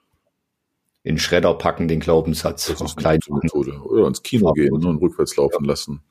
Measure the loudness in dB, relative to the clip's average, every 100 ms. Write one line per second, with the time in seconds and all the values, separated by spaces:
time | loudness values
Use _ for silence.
0 | _ _ _ _ _ _ _ _ _ _
1 | -4 -2 2 2 4 2 0 0 0 0
2 | 2 2 2 -2 -4 -4 -6 -6 -8 -2
3 | 2 2 0 -4 -2 -2 -4 -6 0 2
4 | 2 0 -2 2 2 4 2 2 0 0
5 | 0 0 -2 0 0 0 -2 -4 -6 -12
6 | -16